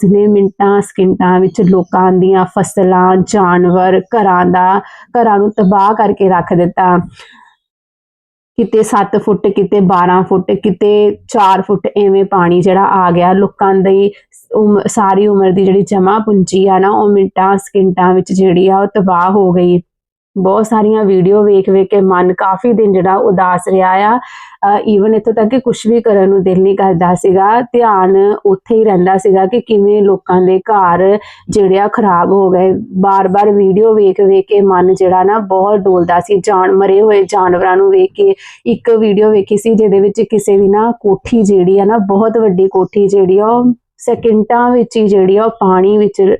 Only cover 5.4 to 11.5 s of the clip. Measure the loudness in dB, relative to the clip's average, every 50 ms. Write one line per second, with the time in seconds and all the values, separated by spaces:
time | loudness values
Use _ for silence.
5.4 | 0 -2 -2 -2 0 0 2 2 2 0 0 0 -2 -2 -2 0 0 0 0 0
6.4 | -2 -2 -2 -2 -2 -2 -2 -2 0 0 0 -2 -2 -6 -12 -20 -20 -20 -20 -20
7.4 | _ _ _ _ _ _ _ _ _ _ _ _ _ _ _ _ _ _ _ _
8.4 | _ _ _ -6 -4 -2 0 -2 0 0 0 -2 -2 -2 -4 -4 -2 -2 -2 -2
9.4 | -2 -2 -2 -2 -2 0 0 0 0 2 2 0 0 0 0 0 0 0 -2 -4
10.4 | -2 -4 -4 -4 -4 -4 -4 -2 0 0 2 2 0 0 -2 -6 _ -6 -2 0
11.4 | 0 2